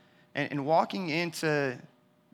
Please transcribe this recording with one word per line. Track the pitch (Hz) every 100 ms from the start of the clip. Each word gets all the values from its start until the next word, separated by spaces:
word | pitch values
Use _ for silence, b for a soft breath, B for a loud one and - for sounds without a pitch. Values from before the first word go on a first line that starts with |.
| b b b
and, | 139 143
and | 143 139
walking | 165 - 202 175
into | 160 175 - 160 151 139 123 - _ _ _ _